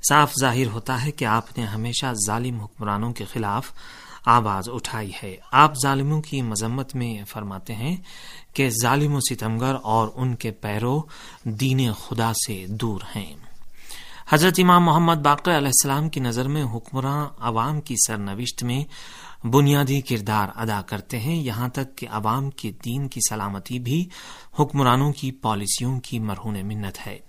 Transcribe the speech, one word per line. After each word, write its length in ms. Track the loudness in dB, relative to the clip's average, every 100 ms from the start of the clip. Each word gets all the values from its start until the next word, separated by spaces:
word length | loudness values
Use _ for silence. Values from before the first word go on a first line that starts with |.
| 6
صاف 240 | 6 6 4
ظاہر 260 | 2 2 0
ہوتا 360 | -2 -4 -2 -2
ہے 60 |
کہ 140 | -2 2
آپ 320 | 2 0 -6
نے 80 | -4
ہمیشہ 480 | -4 -4 -2 -2 -2 0
ظالم 340 | 0 -2 -4
حکمرانوں 520 | -8 -8 -2 -2 -2
کے 120 | -4 -6
خلاف 460 | -4 -2 -2 -4 -12 -16 -18 -20 -4 6
آواز 440 | 6 6 -2 -2
اٹھائی 380 | -6 -6 -6 -8 -8
ہے۔ 120 | -12 -14 0
آپ 220 | 6 8 6
ظالموں 380 | 2 2 2 -2
کی 200 | -2 -2
مذمت 540 | -2 -2 -2 -2 -4 -4
میں 180 | -4 -6 -8
فرماتے 480 | -10 -8 -8 -8 -6
ہیں 200 | -4 -4 -8 -16 -16 -18 -10
کہ 160 | 0 0 2
ظالم 340 | 2 4 4 2
و 40 |
ستمگر 560 | 0 -2 -2 0 0 -2
اور 240 | 0 2 2 0
ان 200 | -2 -2
کے 160 | -4
پیرو 500 | -6 -4 -2 0 0 -2 -12 -18 -10
دین 480 | -8 -2 2 2 2 0
خدا 320 | -6 -2 0 0 -4
سے 200 | -6 -6
دور 320 | -4 -2 -2 -6 -8
ہیں۔ 200 | -8 -12 -14 -12 -12 -12 -12 -12 -14 -14 2
حضرت 300 | 6 6 6
امام 200 | 8 8
محمد 320 | 8 6 6 4
باقر 420 | 4 4 4 2
علیہ 160 | 4 2
السلام 340 | 2 2 0
کی 100 | -2
نظر 280 | -2 0 0
میں 160 | 0
حکمراں 600 | -2 -4 -6 -4 -2 -2 -4 -4
عوام 420 | -2 0 0 -2
کی 140 | -4 0 0
سرنوشت 560 | 0 -6 -6 -6 -4
میں 200 | -2 -2 -4 -10 -16 -18 -18 -8 4
بنیادی 520 | 6 8 6 4 0
کردار 460 | 0 -2 2 2 0 -2
ادا 260 | -2 -2
کرتے 380 | -4 -8 -6 -6
ہیں، 160 | -2 -2
یہاں 320 | -2 -2 -4
تک 260 | -4 -6 -8
کہ 100 | -6
عوام 380 | -4 0 0 -2
کے 220 | -6 -10 -8 -6
دین 220 | -4 -4
کی 120 | -2 -2
سلامتی 480 | -2 -4 -6 -6 -6
بھی 240 | 0 0 -2 -8 -18 -18 -12 0
حکمرانوں 520 | 0 4 4 6 4
کی 180 | 0 -6
پالیسیوں 680 | -4 -2 -2 0 -2 -2 -4
کی 200 | -4 -6
مرہون 360 | -4 -4 -6 -6 -6
منت 300 | -6 -6 -8 -12
ہے۔ 100 | -12